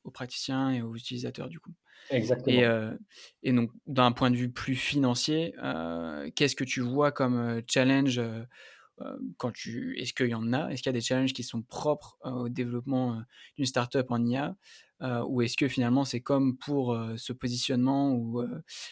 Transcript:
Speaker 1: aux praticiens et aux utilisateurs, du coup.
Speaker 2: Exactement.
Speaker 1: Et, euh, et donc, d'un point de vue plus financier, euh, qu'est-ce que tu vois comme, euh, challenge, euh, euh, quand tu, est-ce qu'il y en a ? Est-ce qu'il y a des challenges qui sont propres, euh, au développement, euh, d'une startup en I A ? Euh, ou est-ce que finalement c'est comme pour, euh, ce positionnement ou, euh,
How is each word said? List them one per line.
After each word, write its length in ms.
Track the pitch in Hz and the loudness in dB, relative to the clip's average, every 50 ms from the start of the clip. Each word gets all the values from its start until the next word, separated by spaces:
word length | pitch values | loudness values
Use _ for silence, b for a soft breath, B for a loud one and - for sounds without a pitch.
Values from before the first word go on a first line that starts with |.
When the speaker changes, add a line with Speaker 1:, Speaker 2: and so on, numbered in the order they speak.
| - | -18
Speaker 1:
aux 60 | 131 | -16
praticiens 600 | - - 127 123 - - - - 135 131 135 135 | -12 -10 -10 -8 -8 -8 -4 -2 0 0 2 2
et 120 | 131 120 | 0 0
aux 120 | 117 113 113 | -2 -4 -6
utilisateurs, 540 | 117 - - 123 123 123 123 127 - 139 127 | -8 -8 -8 -8 -6 -6 -8 -8 -8 -10 -10
du 120 | 131 - | -12 -14
coup. 120 | - - - _ _ b b b b b | -16 -18 -20 _ _ b b b b b
Speaker 2:
Exactement. 440 | 139 123 110 120 123 123 - - 127 | 0 2 4 2 2 2 4 4 6
Speaker 1:
Et, 100 | 123 120 | 6 6
euh, 280 | 117 113 110 107 110 113 - - _ B B B B B B | 6 4 2 0 -4 -6 -10 -12 _ B B B B B B
et 120 | - 135 123 | 0 2 4
donc, 160 | 120 117 113 - - - | 4 2 2 -2 -8 -10
d'un 260 | - 139 127 123 120 | -2 2 4 4 4
point 180 | 120 - 139 123 | 4 4 4 4
de 60 | 123 | 4
vue 140 | 120 123 123 | 2 0 -2
plus 240 | 123 - - 135 131 | -4 -6 -4 -2 -2
financier, 800 | 120 - - 143 143 135 123 123 123 - 151 151 160 165 170 - - | -2 -2 -2 0 2 2 2 2 2 0 0 0 0 0 -2 -6 -6
euh, 680 | - 131 151 160 - 82 85 82 82 80 76 76 71 - - | -6 -4 -4 -4 -4 -4 -4 -4 -6 -6 -6 -8 -8 -6 -2
qu'est-ce 180 | - 147 131 - | 0 2 2 2
que 80 | - 135 | 0 -4
tu 180 | 127 - 131 | -4 -2 -2
vois 280 | 120 120 131 143 147 143 | -2 0 2 2 2 2
comme, 280 | 139 - 135 123 123 120 | 2 2 2 2 2 0
euh, 240 | 120 117 117 117 120 | 0 0 -2 -2 -2
challenge, 520 | - - 135 127 131 135 139 139 135 120 123 | 0 2 4 4 6 6 4 4 2 2 0
euh, 240 | 117 113 113 113 113 - b b b b b b b b b - | -2 -4 -4 -8 -10 -12 b b b b b b b b b -14
euh, 160 | - - - - - - 170 - | -12 -12 -10 -10 -10 -12 -8 -6
quand 120 | - 127 | -6 -6
tu, 480 | - - - - 117 127 - - - - | -4 -6 -10 -10 -8 -8 -6 -6 -6 -6
est-ce 140 | 131 123 | -6 -6
qu'il 160 | - - 127 117 | -2 0 0 0
y 60 | 117 | 0
en 180 | 110 113 117 | 0 -2 0
a ? 160 | 123 143 170 - | 0 0 -2 -2
Est-ce 140 | 151 127 | -4 -4
qu'il 80 | - 135 | -2 -2
y 40 | 123 | -2
a 40 | 120 | 0
des 20 | |
challenges 320 | 110 - 131 131 131 131 | 0 0 2 2 2 0
qui 120 | 131 - 117 | 0 -2 -6
sont 180 | - - 117 | -4 -4 -6
propres, 560 | 110 - - - - 151 147 147 - - - _ - | -6 -6 -8 -2 0 0 0 0 -2 -16 -18 _ -10
euh, 40 | 131 | -8
au 180 | 127 123 123 120 | -6 -4 -4 -4
développement, 640 | 123 127 123 120 120 120 123 139 135 127 127 123 113 | -4 -4 -4 -2 -2 -4 -2 0 0 0 0 0 -2
euh, 60 | 113 113 - b b b b b | -4 -6 -10 b b b b b
d'une 100 | - 135 | -2 -2
startup 440 | 127 - 127 120 120 - 139 127 - | 0 2 0 0 2 2 0 2 2
en 120 | 117 117 117 | 2 2 2
I 100 | 120 123 | 2 2
A ? 200 | 135 147 180 190 - b b b b b b b b | 0 -2 -4 -6 -10 b b b b b b b b
Euh, 220 | 131 127 123 120 - - | -4 -2 -2 -2 -2 0
ou 140 | 135 123 | 2 2
est-ce 140 | 117 113 - | 2 2 2
que 120 | - 147 131 | 2 0 0
finalement 360 | 131 135 120 120 123 139 139 | 2 2 2 4 4 4 2
c'est 160 | 127 - 120 | 2 -2 -4
comme 360 | - - 143 135 135 131 120 | 0 2 2 4 4 4 2
pour, 360 | - - 147 143 139 127 123 | 0 -2 -2 0 0 2 2
euh, 220 | 120 113 113 113 113 | 0 0 -2 -4 -6
ce 160 | 110 - - | -6 -6 -8
positionnement 800 | 120 - - 123 123 120 - - 131 123 123 135 135 139 139 139 | -8 -4 -4 -4 -2 -2 0 0 2 2 4 4 4 4 4 2
ou, 300 | 131 120 117 113 117 120 | 2 0 0 -2 -2 -4
euh, 240 | 123 120 247 160 - B B B B B | -4 -4 -6 -10 -12 B B B B B